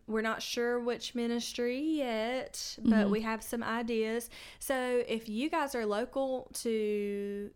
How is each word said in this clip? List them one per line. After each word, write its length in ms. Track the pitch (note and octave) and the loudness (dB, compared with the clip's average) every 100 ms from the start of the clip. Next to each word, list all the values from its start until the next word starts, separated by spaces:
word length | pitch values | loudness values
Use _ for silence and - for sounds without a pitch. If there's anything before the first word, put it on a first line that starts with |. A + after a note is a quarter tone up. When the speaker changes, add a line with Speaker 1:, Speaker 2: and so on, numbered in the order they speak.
| - | -2
Speaker 1:
we're 140 | A3 | 0
not 200 | A3 A3+ | 0 0
sure 380 | - A#3+ A#3+ A#3+ | -2 0 0 0
which 340 | A#3+ A3+ - B3 | 0 -2 -2 -2
ministry 640 | A#3 A#3+ A#3 - A#3+ B3+ | 0 0 -2 -2 0 0
yet, 1000 | D#4 D#4 B3+ A3 A3+ B3+ - - - - | 0 2 2 0 0 -2 -4 -8 -8 0
but 80 | A3+ | 6
Speaker 2:
Mm-hmm. 220 | A3 G3+ | 6 6
Speaker 1:
we 100 | G#3 | 4
have 220 | A3 A3 | 0 -4
some 180 | - A#3 | -4 -4
ideas. 680 | A3 A#3 A#3+ A3+ A3 A#3 A#3 - - - | -2 -2 0 0 2 0 -4 -12 -18 -8
So 440 | - C4 B3+ B3 - | -2 0 2 2 2
if 200 | A3+ A3+ | -2 -2
you 220 | G#3+ D4+ | -2 0
guys 260 | E4 C#4 B3 | 0 0 0
are 100 | G#3+ | 0
local 640 | G#3 B3+ C4+ C4+ B3+ - - | 0 0 0 0 -2 -6 -4
to 880 | A#3 A3 G#3 G#3 G3+ G3+ G3+ G3+ G3+ | 0 2 2 0 0 -2 -4 -6 -8